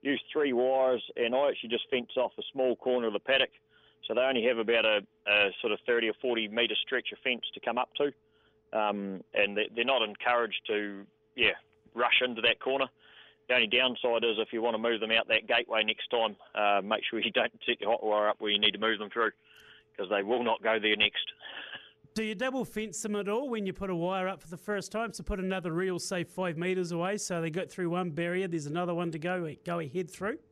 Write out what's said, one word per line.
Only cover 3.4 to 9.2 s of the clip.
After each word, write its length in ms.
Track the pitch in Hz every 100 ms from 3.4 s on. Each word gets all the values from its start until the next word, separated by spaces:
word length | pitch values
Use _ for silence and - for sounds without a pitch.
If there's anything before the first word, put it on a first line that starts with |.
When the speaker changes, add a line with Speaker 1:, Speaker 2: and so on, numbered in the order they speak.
| 131 _ _ _ _ _ -
Speaker 1:
So 60 |
they 60 | 117
only 200 | 131 131 113
have 100 | 117
about 260 | 107 117
a, 220 | 110 107 98 _ -
a 200 | 104 101 -
sort 120 | 120
of 60 | 107 -
thirty 220 | 120 113
or 60 | 104
forty 280 | 127 117 107
metre 260 | 113 117
stretch 380 | 107 - 127 -
of 60 | -
fence 220 | 135 120 -
to 60 | -
come 180 | - 113
up 120 | 104 -
to. 120 | 143 - _ _ _ _ _ 110
Um, 460 | 104 101 98 95